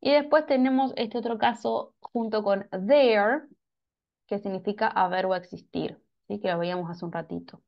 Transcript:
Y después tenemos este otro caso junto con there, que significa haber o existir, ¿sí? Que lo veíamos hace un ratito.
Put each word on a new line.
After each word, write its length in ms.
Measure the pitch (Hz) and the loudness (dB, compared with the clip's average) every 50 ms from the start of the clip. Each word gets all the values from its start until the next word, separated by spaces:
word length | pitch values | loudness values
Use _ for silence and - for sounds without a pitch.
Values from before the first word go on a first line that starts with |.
Y 120 | - - 285 | 2 4 4
después 340 | 294 285 294 - 311 311 | 4 4 4 2 2 4
tenemos 460 | 302 285 262 254 262 262 262 269 254 - | 4 2 4 4 4 4 2 2 0 -2
este 220 | - 233 226 - 247 | -4 -6 -4 -4 -6
otro 200 | 220 233 233 214 | -4 -4 -4 0
caso 560 | - 233 233 - - - 226 - - - _ _ | 0 0 0 0 -4 -4 -2 -2 -4 -6 _ _
junto 420 | _ - _ 240 233 226 214 214 208 | _ -8 _ -4 -4 -2 -2 -2 0
con 240 | 202 196 196 190 - - 190 185 202 | 0 0 0 -2 -6 -8 -6 0 4
there, 540 | 277 294 277 247 226 208 202 214 247 311 - - - _ _ _ _ _ _ _ _ _ _ _ _ _ _ | 4 6 6 6 6 4 4 2 2 0 -4 -10 -20 _ _ _ _ _ _ _ _ _ _ _ _ _ _
que 120 | _ 208 202 | _ -8 -6
significa 500 | 208 202 190 190 185 - 202 208 214 - | -4 -4 -6 -4 -4 -4 -4 -2 -2 -2
haber 380 | - - 190 180 180 185 185 | 0 0 0 0 0 -2 0
o 80 | 190 190 | 0 -2
existir, 680 | 180 180 - - 175 - _ - 165 156 151 156 - _ _ _ _ _ _ | -2 -4 -10 -18 -18 -18 _ -8 -6 -6 -6 -8 -12 _ _ _ _ _ _
¿sí? 120 | 202 208 | -10 -6
Que 100 | - 190 | -4 -4
lo 80 | 175 170 | -2 -2
veíamos 320 | 170 175 180 180 180 170 | -2 -4 -4 -6 -6 -8
hace 140 | 170 175 - | -10 -10 -10
un 80 | 170 165 | -8 -8
ratito. 500 | 170 165 165 175 170 170 - - - _ | -8 -10 -8 -10 -12 -12 -14 -20 -20 _